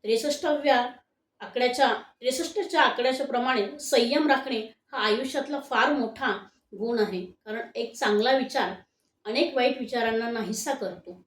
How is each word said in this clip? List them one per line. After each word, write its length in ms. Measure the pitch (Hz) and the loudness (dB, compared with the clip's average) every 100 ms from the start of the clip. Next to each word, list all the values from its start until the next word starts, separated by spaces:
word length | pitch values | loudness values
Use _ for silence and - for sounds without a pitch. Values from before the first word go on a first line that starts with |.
त्रेसष्टाव्या 880 | 214 226 294 285 349 294 285 247 247 - _ _ _ _ | 0 0 0 -2 0 2 4 4 2 -8 _ _ _ _
आकड्याच्या, 540 | 196 247 247 254 254 208 - _ | -10 0 0 4 2 2 -6 _
त्रेसष्टच्या 640 | 247 262 330 415 339 320 | -4 -2 -4 -4 0 4
आकड्याच्या 440 | 262 - 247 262 - | 4 4 0 0 -2
प्रमाणे 520 | 240 254 247 196 - | 0 0 0 -2 -6
संयम 500 | - 254 240 294 302 | 2 2 4 2 4
राखणे 320 | 262 269 226 220 _ _ | 2 0 -6 -6 _ _
हा 60 | 262 | -2
आयुष्यातला 640 | 214 220 269 285 285 285 | 0 0 0 -4 -4 -8
फार 320 | - 233 262 | -2 0 2
मोठा 540 | 285 220 - 262 196 - _ _ 196 | 2 -2 -2 -4 -4 -8 _ _ -8
गुण 200 | 226 233 | -2 0
आहे, 260 | 208 180 | 0 -2
कारण 360 | 180 - 220 226 - | -8 -16 -10 -10 -8
एक 220 | - 233 - | -8 -8 -2
चांगला 400 | 233 208 240 269 | 2 2 4 2
विचार 380 | 254 269 185 - _ _ _ _ | 2 -2 -2 -6 _ _ _ _
अनेक 320 | 214 240 - 262 | -4 0 0 2
वाईट 220 | 247 254 | 0 0
विचारांना 500 | 240 240 226 226 233 | -4 -2 0 0 -2
नाहीसा 440 | 233 190 214 294 | -4 -4 -4 -4
करतो. 480 | 277 185 175 - 180 | -4 -6 -10 -18 -20